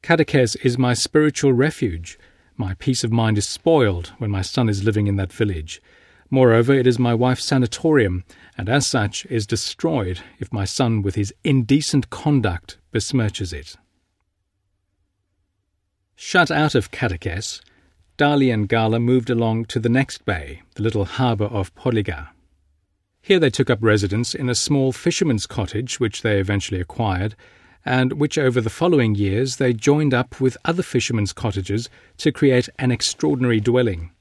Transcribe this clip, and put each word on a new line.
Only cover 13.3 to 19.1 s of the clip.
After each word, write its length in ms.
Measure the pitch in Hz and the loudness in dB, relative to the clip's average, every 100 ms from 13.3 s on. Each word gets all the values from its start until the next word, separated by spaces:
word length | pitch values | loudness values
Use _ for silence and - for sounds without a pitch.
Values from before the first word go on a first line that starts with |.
| - 92 | -4 -10
it." 220 | 80 - - _ _ _ _ _ _ _ _ _ _ _ _ _ _ _ _ _ _ _ _ _ _ _ | -10 -16 -20 _ _ _ _ _ _ _ _ _ _ _ _ _ _ _ _ _ _ _ _ _ _ _
Shut 360 | _ - 180 170 | _ 0 2 4
out 240 | 151 151 | 2 2
of 160 | 120 - | 2 -2
Cadaqués, 720 | - 120 85 - 85 - - _ _ _ _ _ - | -4 -4 -4 -6 -6 -8 -12 _ _ _ _ _ 0
Dali 340 | 143 147 131 | 2 4 2
and 160 | 113 101 | 0 0
Gala 320 | 117 113 117 | 0 2 0
moved 300 | 120 | 2